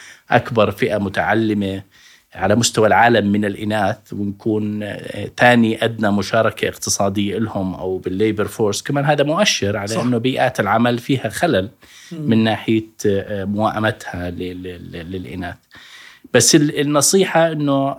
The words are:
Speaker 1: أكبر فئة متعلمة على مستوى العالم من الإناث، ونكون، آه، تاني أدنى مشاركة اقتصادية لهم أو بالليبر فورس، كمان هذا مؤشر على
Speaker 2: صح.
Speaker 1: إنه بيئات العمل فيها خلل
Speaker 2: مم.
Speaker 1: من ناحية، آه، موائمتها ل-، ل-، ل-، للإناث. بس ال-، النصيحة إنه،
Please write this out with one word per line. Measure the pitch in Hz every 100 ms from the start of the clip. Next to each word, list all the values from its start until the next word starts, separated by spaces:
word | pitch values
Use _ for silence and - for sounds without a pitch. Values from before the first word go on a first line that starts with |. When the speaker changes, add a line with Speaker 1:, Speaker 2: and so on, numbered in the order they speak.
| - - -
Speaker 1:
أكبر | 127 - 113 101
فئة | 98 120 104
متعلمة | 98 95 82 110 110 104 98 98 - _ - _ _
على | - 95
مستوى | 104 117 - 110
العالم | 98 117 117 101
من | 104
الإناث، | 104 101 107 107 98 107 -
ونكون، | 101 101 98 117 107 107 107
آه، | 104 101 - - 101 -
تاني | 123 120 113 110
أدنى | 113 113 107
مشاركة | 101 95 117 110 - -
اقتصادية | - - - 101 98 101 95
لهم | 110 104 92
أو | 90 92 92
بالليبر | 90 92 110 104
فورس، | 101 - 107 101
كمان | - 143
هذا | 143 147
مؤشر | 143 165 208 - 98 107
على | 101
Speaker 2:
صح. | 113
Speaker 1:
إنه | 120 120
بيئات | 123 135 131 -
العمل | 101 113 120 120
فيها | - 135 110
خلل | - 175 107 95 - - - -
Speaker 2:
مم. | 165
Speaker 1:
من | 147 113
ناحية، | 110 104 - 110 110 - 107
آه، | 98 98 104
موائمتها | 98 104 107 - 107 104 - 90 87
ل-، | 87 90 90
ل-، | 90 87 87
ل-، | 87 82
للإناث. | 95 85 92 87 - _ - - - - - -
بس | 127 -
ال-، | 165 147 -
النصيحة | 143 147 135 196 185 170 165
إنه، | 156 143 139 139